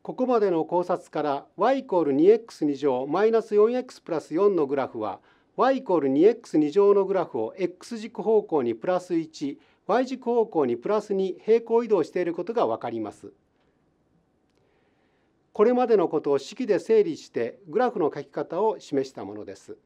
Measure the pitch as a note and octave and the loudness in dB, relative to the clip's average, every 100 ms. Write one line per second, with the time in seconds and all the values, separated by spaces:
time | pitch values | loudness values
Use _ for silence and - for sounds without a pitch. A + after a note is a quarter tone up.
0 | - E3 B3+ A#3+ G#3 E3 D#3 F3 F3 F3 | -12 -6 0 2 2 0 0 -2 -2 -6
1 | - E3 D3+ C#3 - - A3 C#4 C4 F#3 | -4 -6 -4 -4 -8 -2 0 0 0 0
2 | D3 C#3 F3 A3+ A#3 - D3+ C#3 C#3+ B2+ | 2 4 6 4 0 -4 -4 0 0 0
3 | C#3 E3+ A3 A3+ G#3+ G#3 A3 B3 B3+ - | -2 0 2 2 2 2 4 2 -6 -16
4 | - D#3+ - D#3 G3+ F3+ C#3 C#3 B2 A#2+ | -8 -8 -4 0 2 2 0 -2 -4 -4
5 | G#2 F#2 _ _ _ - A#3+ C4+ - F3 | -8 -8 _ _ _ 0 0 0 0 0
6 | C#3 C3+ G3 A#3 - D#3 D3 G3 G3+ G3+ | 2 4 4 4 -2 0 2 4 4 4
7 | F#3+ F#3+ D#3+ A#2 A2 - F3+ F3+ - A#3 | 2 -2 -2 -6 -6 -6 -8 -8 -14 -12
8 | A3 - G3+ A3 G#3 D#3 A#2+ A2+ - F3+ | -12 -6 0 0 2 -2 -2 -2 -2 -2
9 | F3+ E3 D#3 - C#3 - _ _ - A3 | -2 -4 -4 -8 -10 -10 _ _ -2 -2
10 | C4 C4 A#3+ A#3+ A3 E3 C3 A#2+ F#3 G#3 | -2 -6 -2 -2 0 0 0 -2 -2 -2
11 | G#3 G3 F#3+ F3+ - A3+ A#3 A3+ A#3 G3 | -2 -4 -4 -6 0 0 2 0 2 0
12 | C#3+ F3+ E3+ E3 F3 A#3 C3+ A2+ B2 A2+ | 0 -2 -4 -4 -4 -2 -2 -2 -6 -6
13 | G#2 - G2 _ _ _ _ _ _ _ | -8 -12 -20 _ _ _ _ _ _ _
14 | _ _ _ _ _ _ _ _ _ _ | _ _ _ _ _ _ _ _ _ _
15 | _ _ _ _ _ - G#3+ B3 B3 G#3+ | _ _ _ _ _ 2 4 4 4 2
16 | D#3+ D#3+ D3+ C#3 - G#3 A#3+ A#3 - A3 | 2 -2 0 -2 -2 -10 -2 -2 2 2
17 | F3+ C#3 - B2+ A#2 - D#3+ E3+ B3 F#3+ | 2 -4 -8 -6 -6 -8 -6 -2 -2 0
18 | D#3 D3+ C#3 - C#3+ E3 A3 F3 - C3+ | -2 -4 -10 -10 -6 -2 -2 -4 -4 -4
19 | C3 - G2 G#2+ G2 F#2+ - G2 | -4 -10 -12 -12 -14 -18 -18 -20